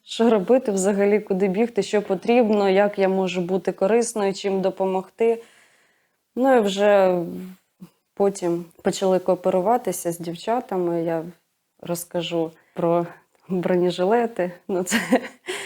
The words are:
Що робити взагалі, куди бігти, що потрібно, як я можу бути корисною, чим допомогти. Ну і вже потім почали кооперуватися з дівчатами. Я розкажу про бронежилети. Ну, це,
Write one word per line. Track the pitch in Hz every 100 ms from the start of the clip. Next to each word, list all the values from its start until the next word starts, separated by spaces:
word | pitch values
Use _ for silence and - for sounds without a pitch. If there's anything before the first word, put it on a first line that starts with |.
| -
Що | - 233
робити | 220 180 254 247
взагалі, | 196 185 196 202 208
куди | 208 185 196
бігти, | 190 233 202
що | 190 208
потрібно, | 202 190 - 240 220 208 196
як | 190 202 202
я | 190
можу | 190 185 180
бути | 175 190 190
корисною, | 180 190 226 233 220 196 196
чим | 202 190
допомогти. | 185 185 190 185 185 - 226 226 - _ _ _ _ _ _ _ _ -
Ну | 262 254
і |
вже | 202 190 208 202 190 180 170 180 185 185 _ _ 185 _ _ -
потім | 202 196 175 170 175 _
почали | 196 185 190 185
кооперуватися | 185 180 185 185 180 247 247 175 175
з | 170
дівчатами. | 170 170 - 240 247 190 175 170
Я | 165 165 165 - _ _ _ _
розкажу | 165 170 - 175 165 170 160 160 _ -
про | 170 170 170 - _ _ -
бронежилети. | 185 185 180 180 175 180 240 233 233 175 - -
Ну, | 185
це, | 185 226 170 254 - - - 381